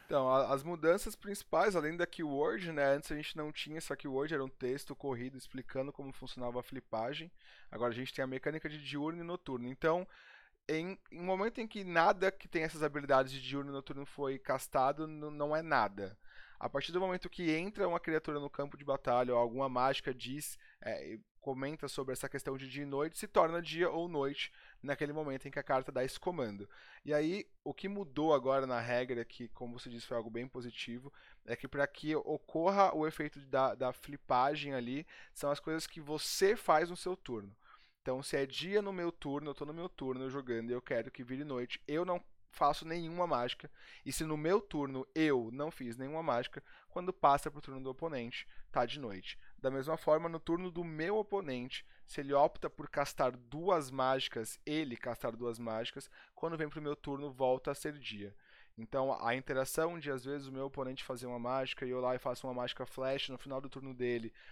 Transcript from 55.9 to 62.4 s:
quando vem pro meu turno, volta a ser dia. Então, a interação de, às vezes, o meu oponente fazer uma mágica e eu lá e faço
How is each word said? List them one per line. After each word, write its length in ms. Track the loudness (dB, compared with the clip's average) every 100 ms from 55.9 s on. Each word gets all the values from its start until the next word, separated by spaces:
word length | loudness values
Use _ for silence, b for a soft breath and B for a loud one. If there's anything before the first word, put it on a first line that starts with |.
| -8 -14 b b
quando 240 | -6 -6 -4
vem 120 | -6
pro 120 | -4
meu 140 | -6 -4
turno, 360 | -6 -6 -6
volta 400 | 2 4 4 0
a 40 | -4
ser 180 | -6 -8
dia. 340 | -10 -10 -12 -14 b b b -16
Então, 320 | -4 0 0 0 0
a 80 | 0
interação 600 | 0 0 0 0 0 -2
de, 140 | -4
às 120 | -4
vezes, 240 | -4 -6 -6
o 40 |
meu 140 | -6 -6
oponente 360 | -4 -6 -6
fazer 220 | -6 -6 -6
uma 140 | -4
mágica 440 | -2 0 -2 -4
e 60 | -4
eu 100 | 0
lá 160 | 0 0
e 40 |
faço 260 | -2 -4